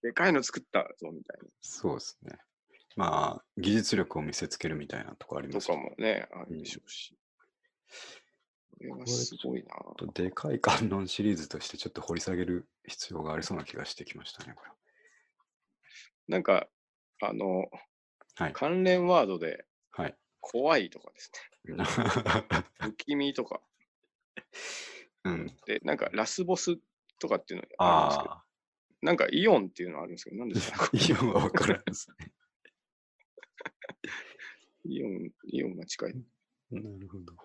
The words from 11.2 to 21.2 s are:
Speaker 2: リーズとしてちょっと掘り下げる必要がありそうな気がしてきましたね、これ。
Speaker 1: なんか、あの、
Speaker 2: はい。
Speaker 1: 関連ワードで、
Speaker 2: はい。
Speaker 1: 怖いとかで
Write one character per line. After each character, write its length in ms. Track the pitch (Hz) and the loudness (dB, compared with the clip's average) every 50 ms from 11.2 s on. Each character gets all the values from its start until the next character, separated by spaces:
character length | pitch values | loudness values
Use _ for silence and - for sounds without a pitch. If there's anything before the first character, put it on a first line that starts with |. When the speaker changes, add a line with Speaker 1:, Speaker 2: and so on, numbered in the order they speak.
| 104 | 2
Speaker 2:
リ 100 | 107 101 | 2 2
ー 20 | |
ズ 120 | 82 78 73 | 2 0 -6
と 120 | - - | -8 -8
し 80 | - - | -8 -8
て 80 | - | -10
ち 100 | - - | -8 -10
ょ 40 | - | -8
っ 20 | - | -8
と 80 | - | -8
掘 160 | - - 85 | -6 -4 -4
り 40 | 85 | -4
下 140 | - - 95 | -2 -2 -2
げ 100 | 87 90 | -2 0
る 240 | 87 90 90 - _ _ _ _ | 0 -2 -4 -4 _ _ _ _
必 260 | - - - - - 92 | -16 -10 -10 -10 -8 -8
要 100 | 82 78 | -6 -6
が 100 | 78 78 | -4 -4
あ 40 | |
り 60 | 80 78 | -4 -4
そ 120 | - 95 | -4 -4
う 40 | 82 | -6
な 60 | 73 | -6
気 120 | - - | -8 -10
が 80 | - - | -10 -8
し 100 | - - | -10 -10
て 100 | - - | -12 -12
き 120 | - - | -14 -14
ま 80 | - - | -14 -14
し 80 | - - | -16 -16
た 120 | - - | -14 -16
ね、 100 | - - | -16 -16
こ 100 | - - | -18 -20
れ。 60 | - - _ _ _ _ _ _ _ _ _ _ _ _ _ _ _ _ _ _ _ _ _ _ _ - - - - _ _ _ - | -20 -20 _ _ _ _ _ _ _ _ _ _ _ _ _ _ _ _ _ _ _ _ _ _ _ -20 -20 -20 -20 _ _ _ 0
Speaker 1:
な 100 | - 185 | 0 0
ん 40 | 175 | 6
か、 260 | - 98 - - - _ _ _ _ _ _ _ _ _ _ - | 6 6 6 4 0 _ _ _ _ _ _ _ _ _ _ -4
あ 100 | 101 - | -2 -2
の、 380 | - - 98 92 - 95 - - - - _ _ _ _ _ _ _ - _ _ | 0 0 0 0 0 0 -2 -8 -18 -20 _ _ _ _ _ _ _ -20 _ _
Speaker 2:
は 120 | - 170 156 | -4 -4 -4
い。 40 | 135 | -2
Speaker 1:
関 300 | - - 147 170 185 185 | 0 0 2 4 4 6
連 220 | 185 185 180 180 | 6 6 6 6
ワ 180 | 175 180 170 127 | 8 8 8 6
ー 20 | |
ド 120 | 98 95 85 | 6 2 -2
で、 280 | 82 80 - - - _ _ _ _ _ | -2 -4 -4 -6 -10 _ _ _ _ _
Speaker 2:
は 160 | - - 85 | -6 -4 -4
い。 100 | 78 - _ _ _ _ _ | -4 -4 _ _ _ _ _
Speaker 1:
怖 380 | - - - 117 131 151 165 139 | -16 -4 -2 2 4 6 6 4
い 100 | 98 82 | 4 0
と 100 | - - | -6 -14
か 120 | - - _ | -20 -20 _
で 80 | - | -20